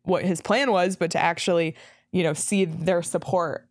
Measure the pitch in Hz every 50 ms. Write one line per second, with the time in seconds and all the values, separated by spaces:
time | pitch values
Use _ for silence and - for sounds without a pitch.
0 | _ - 185 - - 190 175 170 - - 208 262 285 254 208 180 180 190 190 -
1 | 175 165 - - - 170 170 - - 208 175 170 165 160 160 - - - - _
2 | _ _ - 180 175 160 156 - - - 208 190 185 165 160 170 160 180 185 175
3 | 170 - - 170 - - - 180 170 151 - - - _